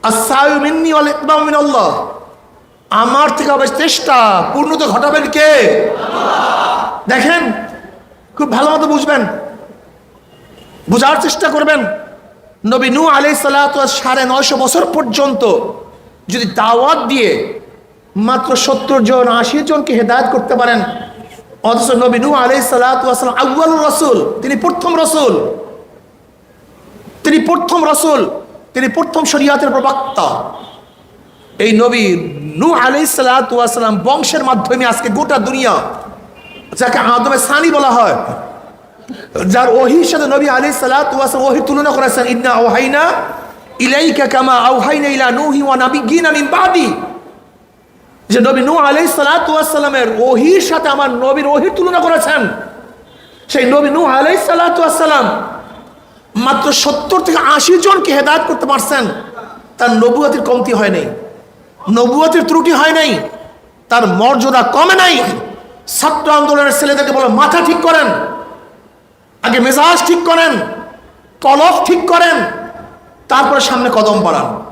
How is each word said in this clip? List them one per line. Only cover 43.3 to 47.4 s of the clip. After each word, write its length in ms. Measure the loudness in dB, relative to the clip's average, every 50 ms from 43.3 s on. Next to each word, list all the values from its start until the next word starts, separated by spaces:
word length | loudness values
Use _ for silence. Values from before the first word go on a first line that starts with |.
| -12 -14 -16 -18 -20 -20 -20 -20 -6 -4
ইলাইকা 460 | -2 0 0 2 2 2 2 0 0
কামা 280 | 0 0 0 2 2 2
আওহাইনা 540 | 4 4 2 2 2 0 0 0 0 0
ইলা 240 | -2 0 0 0 0
নূহি 300 | 0 0 0 0 0 0
ওয়া 140 | 0 0 0
নাবিয়্যিনা 560 | 0 0 0 -2 -2 -2 0 0 2 2 2
মিন 140 | 0 0 -2
বাদি।" 480 | -2 0 0 2 2 2 2 0 0 -4 -6 -8 -12 -14 -16 -18 -20 -20 -20